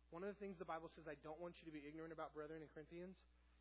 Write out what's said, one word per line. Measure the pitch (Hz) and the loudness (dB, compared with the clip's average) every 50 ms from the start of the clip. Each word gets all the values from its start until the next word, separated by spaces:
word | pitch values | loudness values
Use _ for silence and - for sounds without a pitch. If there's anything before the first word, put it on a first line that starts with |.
| - - | -10 -6
one | 165 170 190 | -2 2 2
of | 208 | 2
the | 190 196 | 2 2
things | 202 196 190 165 | 0 0 2 2
the | 180 160 | 2 4
Bible | 160 165 165 165 | 4 4 2 0
says | - 170 151 160 | -4 -4 -2 -2
I | 147 139 151 | -2 0 -2
don't | 151 156 165 | -2 0 2
want | 175 175 175 - | 0 0 0 -2
you | 165 165 | -4 -2
to | |
be | 156 151 139 147 | -2 0 -2 0
ignorant | 156 160 160 165 | 0 0 0 0
about, | 160 156 156 151 147 | 2 2 0 2 2
brethren, | 151 151 151 160 160 | 2 2 2 0 -2
in | 151 135 | -2 -4
Corinthians, | - 160 147 - 170 170 180 190 180 - - - - - - - - - | -4 -6 -6 -4 -2 -2 -2 -2 -4 -8 -12 -18 -20 -20 -20 -20 -20 -16